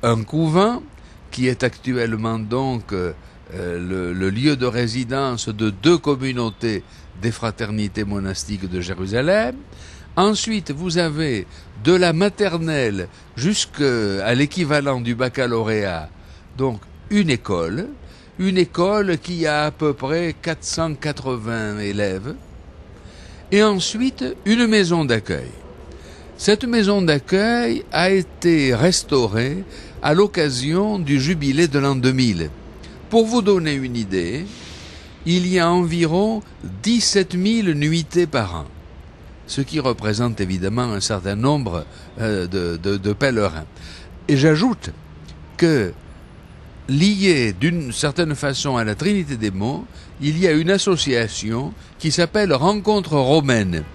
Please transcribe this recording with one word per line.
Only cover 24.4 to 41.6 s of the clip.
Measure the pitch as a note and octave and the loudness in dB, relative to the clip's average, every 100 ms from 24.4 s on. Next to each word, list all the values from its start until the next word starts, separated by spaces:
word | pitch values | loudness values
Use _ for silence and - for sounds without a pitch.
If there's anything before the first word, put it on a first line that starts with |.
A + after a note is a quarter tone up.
| G3 | 0
une | A3+ A#3+ | 4 6
maison | G#3+ F3+ E3+ D3 | 4 4 2 2
d'accueil. | A2+ G#2 D#2+ B1+ - - - - - - - - - | 0 0 -6 -6 -14 -18 -20 -20 -20 -20 -20 -20 -6
Cette | - G#3 | 0 2
maison | B3 A#3 G3 G3+ | 2 2 4 4
d'accueil | F3+ D3 - F#3+ G#3+ A#3+ A#3 A#3+ - | 4 2 2 2 2 2 0 -2 -2
a | D3+ F3+ | 0 2
été | G3 F3 - F3 E3 C3+ | 2 0 -2 2 4 4
restaurée | A#2 D#3+ F3+ - C#3+ A#2 G#2+ B2 E3 F#3+ - - - | 4 4 2 0 2 2 0 -2 -4 -10 -14 -18 -6
à | - | 0
l'occasion | D#3 G3+ F#3 D3+ B2+ C3+ E3+ G#3 G#3 | 4 4 2 0 0 0 0 0 -2
du | D3+ C#3+ | 2 2
jubilé | C3+ F3+ C#3+ C3+ E3+ | 2 0 0 2 2
de | C#3 | 2
l'an | C#3 C3+ | 2 2
deux | B2+ | 2
mille. | C3 B2 F2+ D#2+ - - - - - - | 4 2 2 -2 -8 -18 -18 -20 -20 0
Pour | A3+ A3 | 4 4
vous | A#3+ | 2
donner | G3+ F#3+ D#3+ | 4 4 2
une | C#3+ C3 A#2+ | -2 -2 -4
idée, | G#2 F#2+ E2+ B2 F#3+ - - - - - - - E3 | -2 0 0 -4 -8 -14 -16 -16 -18 -18 -20 -10 0
il | F3+ F3+ | 2 2
y | F#3 | 2
a | E3+ | 4
environ | F3 F3 E3+ D#3+ E3+ G#3+ A3 - - F2+ F#2 | 2 2 2 2 2 2 0 -6 -14 -12 -6
dix-sept | D#3+ A#3 - G3+ F#3 F3+ | 0 2 4 2 2 0
mille | F#3+ A#3 G3+ | 2 2 2
nuitées | D3 D3 E3 D#3+ E3+ E3+ | 2 2 0 0 0 2
par | C#3 G2+ E2+ | 0 -2 -4
an, | C#2+ - - - - - - - - | -10 -14 -20 -20 -20 -20 -20 -20 -10
ce | - | -6
qui | C3+ D#3 | -4 -2
représente | C3 A#2 G#2+ G#2 A#2+ G#2+ | -2 -2 -2 0 0 -2
évidemment | F#2+ F#2 F#2+ A2+ B2 | -2 -2 -2 -2 -2
un | G2+ | -2
certain | - G#2 F2+ G2+ | -2 -2 -2 0
nombre, | B2+ D3 | 2 0